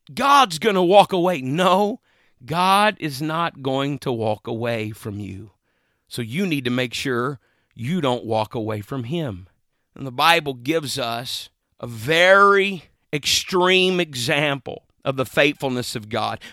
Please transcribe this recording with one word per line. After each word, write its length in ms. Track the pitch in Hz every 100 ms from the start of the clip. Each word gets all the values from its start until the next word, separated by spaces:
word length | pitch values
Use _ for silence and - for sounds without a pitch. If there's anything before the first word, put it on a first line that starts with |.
| -
God's 440 | 135 269 285 240 156
gonna 240 | 214 190
walk 300 | 175 202 180
away." 280 | 185 180 170
No, 600 | 127 156 185 190 208 233 _ _ _ _
God 520 | 123 165 185 196 214 -
is 220 | 151 131
not 420 | 156 160 170 -
going 360 | 135 135 139 143
to 120 | 135
walk 340 | 117 110 107 -
away 460 | 113 117 117 110
from 260 | 107 113 101
you. 300 | 98 95 107 _ _ _ _ _ _
So 140 | -
you 240 | 113 143 196
need 180 | 147
to 60 | 123
make 240 | 123 127
sure 460 | - 143 120 123 139 _ _ _
you 260 | - 117 180
don't 240 | 139 123
walk 300 | 104 110 107
away 260 | 123 110 110
from 240 | 101 139
him. 440 | 117 170 147 92 95 _ _ _ _
And 120 | - 135
the 60 |
Bible 420 | 123 156 170 143
gives 440 | 127 123 160 139 135
us 520 | 120 117 127 - - _ _ _
a 80 | 120
very 960 | 117 113 165 180 196 202 196 196 185 - _ _
extreme 880 | 151 - - - 180 180 185 185 180
example 840 | 165 131 120 147 151 139 - - - _
of 100 | 143
the 100 | 131
faithfulness 680 | 127 - 147 147 139 123 120
of 140 | 123 107
God. 320 | 110 107 110 -